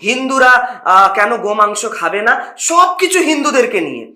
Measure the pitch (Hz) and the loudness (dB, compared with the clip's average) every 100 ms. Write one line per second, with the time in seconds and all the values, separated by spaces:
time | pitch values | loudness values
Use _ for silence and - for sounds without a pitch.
0 | 202 254 262 269 254 247 247 - 175 190 | -4 -4 -2 2 4 4 2 -4 2 4
1 | 196 208 208 233 196 214 208 208 226 - | 4 2 -2 -2 -2 0 0 -2 -8 -6
2 | 170 202 226 - - - - 330 359 349 | -4 -2 0 -2 -4 -8 -2 2 2 2
3 | 370 370 302 294 294 262 220 196 151 123 | -2 0 0 0 0 0 0 -2 -6 -8
4 | 110 | -14